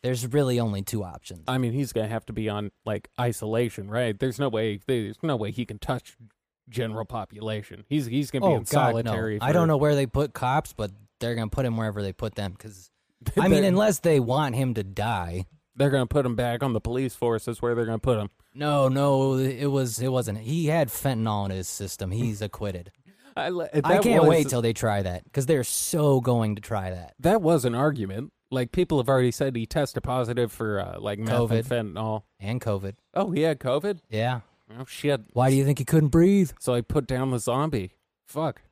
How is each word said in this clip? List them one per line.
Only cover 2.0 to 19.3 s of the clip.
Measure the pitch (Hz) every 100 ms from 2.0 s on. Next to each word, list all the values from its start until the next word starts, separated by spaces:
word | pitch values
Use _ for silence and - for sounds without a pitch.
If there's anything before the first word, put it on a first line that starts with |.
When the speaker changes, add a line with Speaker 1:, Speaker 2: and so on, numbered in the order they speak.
| 107
Speaker 2:
have | 113 -
to |
be | 110 107
on, | 104 104 _
like, | - 107 - -
isolation, | 120 113 107 113 120 - 101
right? | 113 123 101
There's | 131 120
no | 139
way, | 110 113 104 -
there's | 127 104 110
no | 165 131
way | 104
he | 107
can | 117 104
touch | - 127 - _ 113 _ _ _ _
general | 113 113 107
population. | 107 117 98 104 110 107 104 98 101
He's, | 147 123
he's | 123 143
gonna | 135 190
be |
Speaker 1:
Oh, | 139
Speaker 2:
in |
Speaker 1:
God, | 95 143 123 117
no. | 117
Speaker 2:
solitary | 113 110 104
Speaker 1:
I | 120
don't | 165
Speaker 2:
for | 165
Speaker 1:
know | 151
where | 151
they | 147 131
put | 135 147
cops, | - 127 143 -
but | - 104 101 104 _
they're | 117
gonna | 117 113
put | - 131
him | 113
wherever | 110 104
they | 98
put | 92 110
them, | - 98 90
'cause, | 110 95 - _ _ _
Speaker 2:
<laughs> | 120 -
Speaker 1:
I | -
mean, | -
Speaker 2:
They're | 147
Speaker 1:
unless | 180 214 175
they | 175 147
want | 117 131 147
him | 117 131
to | 113
die. | 95 98 107 107 85 87 92 _ _ -
Speaker 2:
They're | 143
gonna | 135 123
put | 147 127
him | 117
back | 123 120
on | 139
the | 110
police | 117 123 135
force | - 120 113 -
is | 117
where | 120
they're | 117 113
gonna | 113
put | 131 113
him. | 101 _ _
Speaker 1:
No, | 135 147 147 135
no, | 131 143 135 135